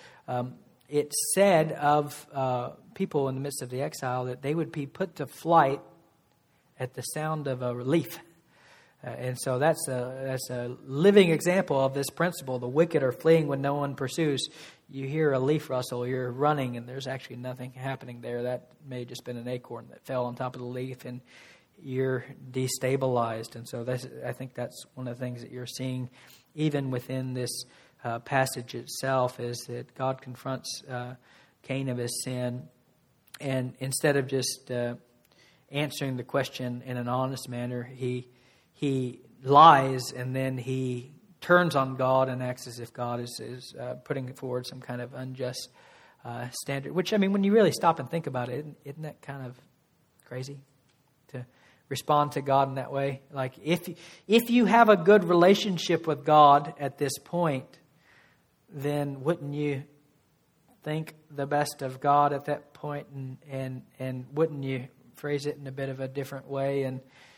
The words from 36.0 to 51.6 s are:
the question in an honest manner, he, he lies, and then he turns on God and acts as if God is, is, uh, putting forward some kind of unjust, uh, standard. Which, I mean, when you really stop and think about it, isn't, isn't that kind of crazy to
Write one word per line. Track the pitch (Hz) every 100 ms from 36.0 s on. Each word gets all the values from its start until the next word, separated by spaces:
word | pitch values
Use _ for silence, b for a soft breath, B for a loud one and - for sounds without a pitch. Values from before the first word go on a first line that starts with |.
| 139 127
the |
question | 120 139 135 - 127 123 131
in | 123
an | 120
honest | 127 131 135 -
manner, | 120 123 123
he, | 120 127 123 123 123 b b b b -
he | 143 135 127 - - -
lies, | 131 143 160 143 135 131 123
and | 127 127 131
then | 131 131
he | 127 131 127 123 127 - _ -
turns | - 180 175
on | 147 131 131
God | 131 131 131
and | 127
acts | 127 127 -
as | 117
if | 120
God | - 120 120
is, | 120 -
is, | 120 123 127 120
uh, | 123
putting | 127 - 139 127
forward | 131 131 127 127
some | 135
kind | - 123
of | 123
unjust, | 131 131 127 123 120 - B B B B B
uh, | 120 117 123
standard. | - - 139 139
Which, | 156 170
I | 214
mean, | 196
when | 196
you | 196
really | 214 196
stop | - 175 160
and | 127
think | 170 151
about | 131 123
it, | 127
isn't, | 151 -
isn't | 139 147
that | 156 143
kind | - 139 127
of | 123 _ _ _ _ _ _ -
crazy | 127 131 143 - _ _ _ _ _ _
to | 131 123 b